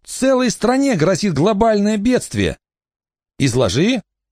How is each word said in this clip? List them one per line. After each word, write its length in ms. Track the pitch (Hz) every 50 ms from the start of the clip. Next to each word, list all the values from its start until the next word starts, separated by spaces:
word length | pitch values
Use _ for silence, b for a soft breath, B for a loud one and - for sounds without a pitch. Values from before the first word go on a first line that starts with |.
| _
целой 460 | - - - 254 262 269 254 254 240
стране 460 | - - - 214 254 262 277 277 240
грозит 380 | 165 147 175 190 - - 208 160
глобальное 640 | 135 151 208 220 196 226 226 214 208 202 208 220 214
бедствие». 600 | 196 247 254 226 - - - 104 98 82 65 - _ _ _ _ _ _ _ _ _ _ _ _ _ _ _ -
«Изложи». 640 | 139 139 - 127 127 101 85 123 170 220 269 226 - _ _ _ _ _